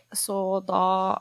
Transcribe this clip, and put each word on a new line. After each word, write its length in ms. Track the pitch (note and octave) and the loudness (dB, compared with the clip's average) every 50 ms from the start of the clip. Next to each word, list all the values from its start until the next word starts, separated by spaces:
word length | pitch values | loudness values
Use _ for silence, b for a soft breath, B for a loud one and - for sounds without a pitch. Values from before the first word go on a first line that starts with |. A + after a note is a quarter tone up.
| _ - | _ -8
så 540 | - - - - G3+ G3 F#3+ F#3 F#3+ G3 F#3+ | -8 -6 -4 -4 -2 -2 -2 0 -2 -2 -2
da, 540 | F#3 F#3 F#3+ F#3 F#3 F#3+ F#3+ F#3+ F#3+ G3+ - | 0 0 2 2 2 2 2 0 0 -2 -4